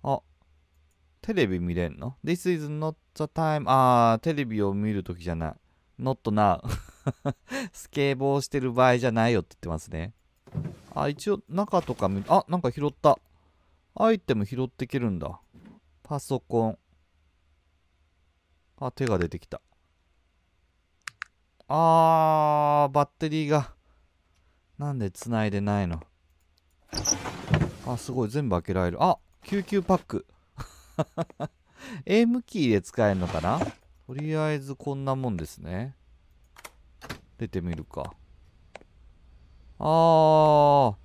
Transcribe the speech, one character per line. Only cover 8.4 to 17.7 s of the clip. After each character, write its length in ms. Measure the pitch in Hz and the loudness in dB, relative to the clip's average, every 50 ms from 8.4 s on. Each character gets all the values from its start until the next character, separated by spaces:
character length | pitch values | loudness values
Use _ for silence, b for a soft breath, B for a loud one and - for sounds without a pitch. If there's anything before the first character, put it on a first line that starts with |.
し 60 | 135 - | -2 -2
て 140 | - 147 | -4 -4
る 100 | 127 131 | -4 -2
場 160 | 120 123 127 127 | 2 4 4 4
合 120 | 123 123 | 4 4
じ 80 | 117 127 | 2 0
ゃ 40 | |
な 160 | 110 113 113 117 | 2 2 2 2
い 60 | 120 | 2
よ 80 | 101 | 0
っ 20 | 82 | -2
て 120 | _ - | _ -12
言 20 | _ | _
っ 20 | |
て 80 | - 87 | -10 -8
ま 100 | 82 80 | -8 -8
す 100 | - - | -8 -10
ね。 240 | - 80 82 95 113 _ _ _ _ _ _ - - - 151 - - - _ - - | -10 -10 -10 -10 -12 _ _ _ _ _ _ -12 -10 -10 -10 -10 -12 -16 _ -12 -6
あ、 140 | - 147 143 | -4 -4 -4
一 220 | 147 147 - 208 | -4 -6 -4 -4
応 100 | 202 196 - _ | -4 -4 -4 _
中 320 | 147 180 208 202 - 185 | -6 -6 -4 0 0 -2
と 140 | 160 - 127 | -2 -2 -6
か 120 | - - 95 | -2 -2 -2
見、 160 | 98 98 101 - | -2 -2 0 2
あ、 160 | 160 190 - - | 2 2 2 0
な 120 | 160 185 | -4 -2
ん 20 | |
か 100 | 170 127 | -2 -2
拾 160 | 117 - 143 147 | -4 -2 -4 -6
っ 60 | - | -6
た。 260 | _ - 151 139 - _ _ _ _ _ _ _ _ _ _ _ _ _ _ _ | _ 2 2 2 2 _ _ _ _ _ _ _ _ _ _ _ _ _ _ _
ア 180 | - 208 226 226 | 0 2 2 2
イ 60 | 202 | 0
テ 160 | _ - 135 | _ -2 -2
ム 100 | 110 101 | -2 0
拾 180 | 95 - 120 131 | -4 -4 -6 -6
っ 40 | 131 | -6
て 180 | _ _ 135 127 | _ _ -10 -4
け 120 | - 139 | -4 -2
る 120 | 123 117 | -2 -2
ん 80 | 98 87 | -4 -4
だ。 220 | 78 71 - - _ _ B B B B B B _ _ _ _ _ | -6 -8 -10 -12 _ _ B B B B B B _ _ _ _ _
パ 180 | - 151 139 | -8 -8 -8
ソ 180 | - - 139 123 | -6 -4 -6 -6
コ 280 | _ _ - 117 113 110 | _ _ -2 0 0 0
ン。 120 | 110 - _ _ _ _ _ _ _ _ _ _ _ _ _ _ _ _ _ _ | -2 -6 _ _ _ _ _ _ _ _ _ _ _ _ _ _ _ _ _ _